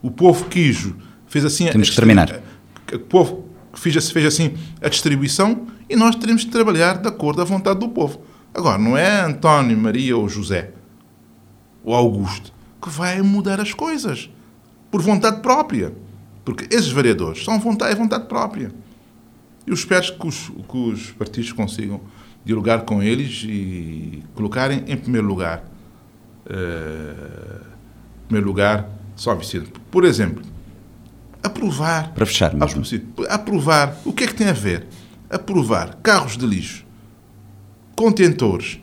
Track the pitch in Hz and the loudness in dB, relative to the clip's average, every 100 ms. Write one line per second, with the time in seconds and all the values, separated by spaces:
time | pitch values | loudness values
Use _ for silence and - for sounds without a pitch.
0 | 131 - 175 175 - 180 156 117 98 87 | -8 6 6 6 0 2 4 2 -2 -8
1 | - - - 147 143 147 175 107 101 - | -16 -20 -4 0 0 2 4 6 6 6
2 | 113 104 82 - - - - - - - | 8 8 6 -2 -14 -20 -20 -20 -12 -12
3 | - 180 170 - - - - - 170 151 | 2 4 4 0 -14 -20 -20 -6 0 0
4 | 151 165 151 151 160 151 - - 151 - | 0 2 2 2 0 -2 -12 -6 -2 0
5 | 156 139 139 - 202 233 - - - 233 | 2 2 0 2 2 0 -6 -18 -2 2
6 | 226 233 233 226 - 233 220 165 170 185 | 2 2 0 0 0 0 2 4 2 2
7 | 214 214 147 147 175 190 190 190 233 - | -4 -2 -2 0 0 0 0 0 -2 -2
8 | 143 143 - - - - 131 98 110 131 | -2 -4 -18 -20 -14 -2 0 2 2 4
9 | 180 208 170 143 156 147 127 110 110 117 | 2 2 0 0 4 4 4 2 2 0
10 | 131 117 104 104 87 92 82 - - - | 0 0 0 -4 -2 -2 -4 -16 -20 -20
11 | - _ - - - - _ _ 110 120 | -20 _ -20 -20 -20 -20 _ _ 0 4
12 | 117 101 95 - - - - - - 147 | 4 2 -4 -6 -14 -20 -20 -16 -12 -4
13 | 180 190 196 202 196 196 208 - 311 311 | -2 2 4 4 2 -2 -4 -4 -4 -4
14 | 226 135 - - - - _ _ _ 208 | -4 -6 -10 -20 -20 -20 _ _ _ 0
15 | 175 202 220 220 240 269 302 127 85 - | 2 4 2 0 2 2 2 -2 -4 -8
16 | - - - - - - - 233 160 131 | -18 -20 -20 -14 -10 -8 0 0 2 2
17 | 123 110 85 80 - 214 226 214 - 208 | 2 2 -2 -4 -2 0 0 0 0 0
18 | 226 233 226 226 160 - 123 - - - | 0 -2 -4 -4 -4 -6 -10 -12 -20 -20
19 | _ - - - _ - - 196 - 185 | _ -20 -20 -20 _ -16 -6 -6 0 0
20 | 180 - 165 - - - - 127 117 104 | 0 -8 -8 -8 -12 -16 -10 -4 -4 -4
21 | - - 107 - 117 - 104 - 101 101 | -10 -10 -8 -8 -8 -4 -6 -4 -8 -8
22 | - - - - - 113 104 113 - 104 | -12 -20 -20 -16 -4 -2 2 0 0 0
23 | 101 123 139 113 107 104 95 90 82 80 | 0 0 -2 -8 -8 -6 -6 -8 -10 -10
24 | 80 80 78 - 107 127 135 139 139 139 | -12 -14 -16 -8 -6 -2 -2 -2 -4 -6
25 | - 123 104 92 85 82 - - - - | -2 0 0 -2 -4 -6 -12 -20 -20 -20
26 | - - - - - 95 90 82 78 78 | -20 -20 -20 -20 -12 -8 -6 -8 -10 -10
27 | 76 71 73 - - - - - - - | -12 -14 -16 -16 -16 -16 -18 -20 -20 -20
28 | - - - 107 101 98 101 107 101 - | -20 -20 -2 0 0 2 2 2 -4 -14
29 | - - - 95 - 90 78 - - - | -18 -8 -4 -4 -6 -10 -10 -18 -2 2
30 | 180 - 95 - - - - - - - | 4 4 0 -4 -12 -18 -20 -20 -20 -20
31 | - - - - - - 202 135 156 165 | -20 -20 -20 -8 -8 -4 -6 -2 -2 -2
32 | 160 - 110 - 85 73 73 73 - 123 | -4 -2 -2 2 0 2 -2 -2 -6 -6
33 | - - - 208 214 196 143 156 143 - | -8 -8 -4 -4 -2 -2 2 4 2 -2
34 | - - 247 - 208 135 101 85 - - | -8 -4 -4 0 0 2 0 -2 -6 -20
35 | - - - - - 185 131 196 - - | -20 -20 -8 -8 0 0 2 0 -2 -4
36 | - 202 135 110 123 92 - - - - | 2 2 0 -4 -2 -2 -4 -14 -20 -20
37 | - - _ - - - - - - - | -20 -20 _ -20 -20 -20 -20 -20 -12 2
38 | 226 202 175 143 113 90 - - | 2 6 4 4 0 0 -6 -12